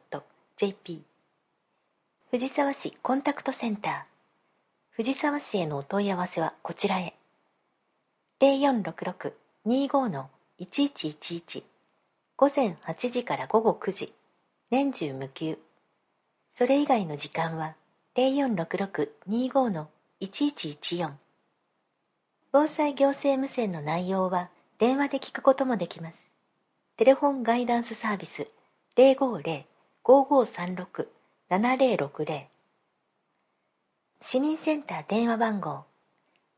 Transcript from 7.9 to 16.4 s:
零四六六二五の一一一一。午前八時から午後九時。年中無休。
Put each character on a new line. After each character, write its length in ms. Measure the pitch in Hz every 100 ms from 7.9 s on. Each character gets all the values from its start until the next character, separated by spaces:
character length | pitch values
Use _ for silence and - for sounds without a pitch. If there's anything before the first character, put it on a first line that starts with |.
| _ _ _ _ -
零 200 | 269 269
四 220 | 285 240
六 200 | 175 -
六 340 | 185 - 143 - _ _ 208
二 240 | 254 277
五 180 | 277 247
の 220 | 143 139 _ _ -
一 280 | 185 - 285
一 240 | - 156
一 260 | 151 - 170
一。 300 | - - - _ _ _ _ _ _ -
午 120 | 277 285
前 220 | 233 165
八 260 | - 160 247
時 160 | 247 240
か 100 | 139
ら 120 | 135
午 120 | 220
後 140 | 220
九 180 | 165 -
時。 220 | 180 - _ _ _ _ _ -
年 240 | 254 277
中 180 | 254 151
無 160 | 135 135
休。 320 | - 160 156 _ _ _ _ _ _ _ _